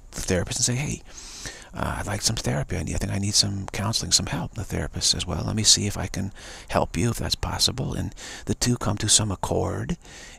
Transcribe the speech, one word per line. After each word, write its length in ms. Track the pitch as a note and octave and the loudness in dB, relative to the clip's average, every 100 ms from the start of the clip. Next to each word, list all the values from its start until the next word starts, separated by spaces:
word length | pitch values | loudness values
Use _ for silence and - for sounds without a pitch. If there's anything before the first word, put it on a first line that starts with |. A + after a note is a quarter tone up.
| - | -12
the 100 | - | -6
therapist 380 | - F#2 D#2+ - | 2 2 2 0
and 60 | |
say, 100 | - | 0
"Hey, 280 | B2 D3+ - - - - - - - - | 0 -2 -4 -8 -16 -14 -12 -12 -14 -14
uh, 220 | - - - | -4 -2 -2
I'd 80 | F2+ | -4
like 160 | G#2 | 0
some 140 | - A2+ | 0 0
therapy. 400 | - C#3 C#3 F2+ | 0 0 0 -2
I 60 | |
need, 140 | E2 - | 0 0
I 20 | |
think 140 | G2 | 0
I 60 | G2+ | 0
need 160 | G2+ | 2
some 320 | - G2+ G2 G2 | 4 4 2 -4
counseling, 380 | - G2+ A2+ F2 | -2 0 0 2
some 160 | - G2 | 2 2
help." 280 | C4 - | -2 -4
The 100 | - | -6
therapist 460 | F#2 F2 D#2 F2 - | -4 -2 -2 0 0
says, 160 | F#2 F2+ | 2 0
"Well, 180 | E2 G#2+ | -2 0
let 80 | |
me 80 | G#2 | 2
see 240 | G#2 - G2+ | 6 6 4
if 100 | E2+ | -2
I 120 | F2 | -4
can 240 | - G2 - - - - | -4 -4 -6 -14 -14 0
help 280 | - - E2 | 2 2 2
you, 140 | A#2 | 0
if 80 | A2+ | 2
that's 180 | F2 - | -2 0
possible." 580 | - - - - - | -2 2 2 2 -2
And 200 | - F2+ - - - - | -2 -4 -6 -12 -8 -2
the 80 | |
two 220 | - - A#2+ | 0 2 2
come 200 | A2+ G#2 | 2 0
to 100 | G#2+ | 4
some 220 | - G#2+ | 4 4
accord, 680 | F#2+ - F#2 F#2 F#2+ A#2+ F3 - - - | 0 0 2 2 0 -2 -4 -6 -16 -16